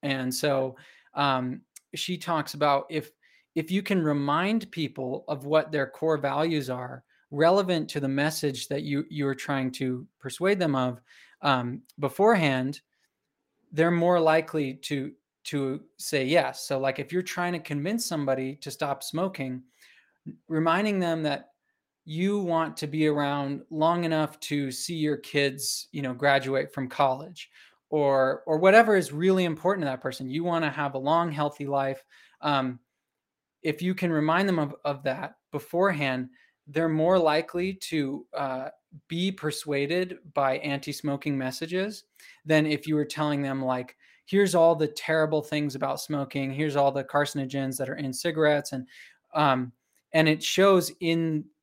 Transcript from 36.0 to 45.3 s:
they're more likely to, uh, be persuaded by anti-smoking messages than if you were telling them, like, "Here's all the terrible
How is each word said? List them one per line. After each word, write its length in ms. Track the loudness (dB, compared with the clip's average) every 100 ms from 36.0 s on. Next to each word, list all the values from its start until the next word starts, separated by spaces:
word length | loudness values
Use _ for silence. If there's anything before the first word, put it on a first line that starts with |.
| -2 -2 -6 _ _ _ -8
they're 220 | -2 0
more 300 | 2 4 4
likely 560 | 4 2 0 -4 -4 -6
to, 500 | -4 -2 -2 -4 -8 -6
uh, 340 | -4 -4 -8 -14 _ -20 _
be 240 | -4 -4
persuaded 840 | -2 -6 -6 -4 -2 0 -2 -4 -8 -8
by 240 | 0 0 0
anti-smoking 800 | -2 -6 -6 -6 -4 -4 -2 -2
messages 680 | -4 -6 -6 -4 -4 -8 _ _ -20 -20
than 220 | 2 4 4
if 220 | 0 0
you 80 | -2
were 100 | -2
telling 380 | -2 -2 0
them, 200 | -2 -4
like, 320 | -2 -2 -4 _ _ _ _
"Here's 300 | 2 4 6
all 200 | 6 6
the 120 | 0
terrible 560 | -2 0 2 2